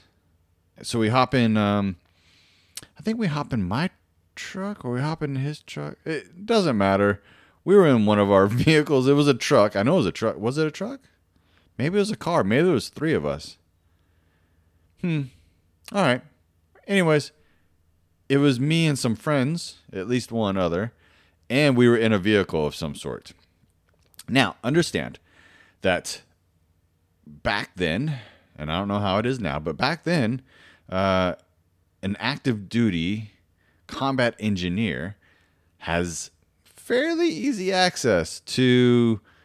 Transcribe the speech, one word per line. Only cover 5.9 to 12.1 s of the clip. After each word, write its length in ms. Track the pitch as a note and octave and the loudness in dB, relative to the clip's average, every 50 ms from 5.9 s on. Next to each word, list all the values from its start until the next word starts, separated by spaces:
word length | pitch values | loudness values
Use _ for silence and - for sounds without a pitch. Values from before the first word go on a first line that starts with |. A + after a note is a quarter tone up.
| - - - | -12 -12 -10
It 400 | D#3+ D#3+ C#3 F#2 - - F3 G#3 | -8 -8 -8 -10 -12 -18 -10 -4
doesn't 320 | A3 A#3 A3 F#3 D#3 A#2+ | 0 2 2 2 2 2
matter. 460 | G2+ G2 G2 G2 G2 G2+ G2+ G2+ - _ _ _ _ _ _ _ _ - | 2 4 4 4 4 4 2 2 0 _ _ _ _ _ _ _ _ 0
We 120 | D#3+ G3 | 4 6
were 120 | G#3 F3+ | 8 8
in 180 | D3+ C3 A2+ G#2 | 8 6 4 4
one 140 | G#2 G#2+ G#2 | 4 4 4
of 120 | G2+ G2 | 4 6
our 160 | G2+ F#2+ G2 | 6 6 6
<laughs> 160 | G#2 A2+ B2 - | 4 2 2 2
vehicles. 420 | D#3+ D#3+ D3+ D3 C#3+ D3 C3 B2+ | 4 4 4 4 2 2 2 4
It 60 | C3+ C#3+ | 4 4
was 140 | C#3+ D3 | 4 4
a 60 | D3 C3+ | 4 2
truck. 420 | A2+ - - D3+ A#2 G#2 G#2 - | 2 0 2 4 4 4 4 2
I 80 | G2 G2+ | 0 0
know 120 | C3 F3+ | 2 2
it 20 | |
was 80 | F3+ A#2 | 2 2
a 60 | F2 | 0
truck. 260 | - - A#2+ A2 D2+ | -2 -2 -4 -4 -4
Was 200 | D#2 G2+ A#2+ C3+ | -4 -4 -4 -2
it 100 | D#3 D#3 | -2 -4
a 40 | D3+ | -4
truck? 300 | - - F#3+ A#3 C4+ C4 _ _ _ _ _ _ _ _ _ _ _ _ _ _ _ | -6 -8 -10 -10 -12 -14 _ _ _ _ _ _ _ _ _ _ _ _ _ _ _
Maybe 200 | - B2 D#3 F#3+ | -6 -4 -2 0
it 20 | G#3 | 0
was 120 | G3 G#3 | -2 -2